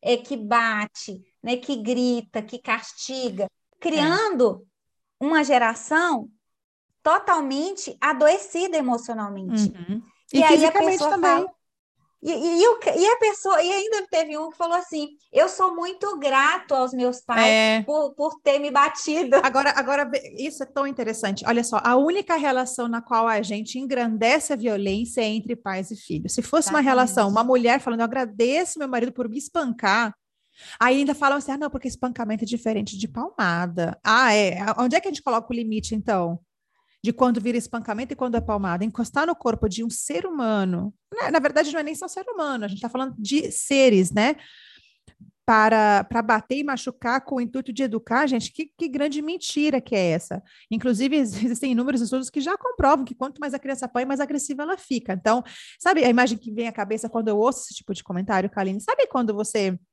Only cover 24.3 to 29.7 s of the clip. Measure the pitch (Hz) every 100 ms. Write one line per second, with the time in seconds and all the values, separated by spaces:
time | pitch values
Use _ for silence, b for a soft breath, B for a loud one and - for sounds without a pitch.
24.3 | 294 294 269 226 202 196 196 233 - 220
25.3 | 220 220 233 196 190 190 208 - 156 180
26.3 | - 233 320 359 302 269 254 247 190 202
27.3 | 208 240 254 233 262 262 226 233 254 247
28.3 | 202 233 294 359 320 277 254 233 247 240
29.3 | 233 - 339 277